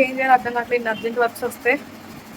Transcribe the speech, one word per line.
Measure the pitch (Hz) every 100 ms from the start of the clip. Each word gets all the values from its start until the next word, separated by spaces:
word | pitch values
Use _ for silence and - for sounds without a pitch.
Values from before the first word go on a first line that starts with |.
| 262
ఏం | 262
చేయాలో | 262 254
అర్థం | 240
కావట్లేదు. | 240 233 240
ఇన్ని | 233
అర్జెంట్ | 214 226 233
వర్క్స్ | 233 - 240
వస్తే | - 240 269 - - - - -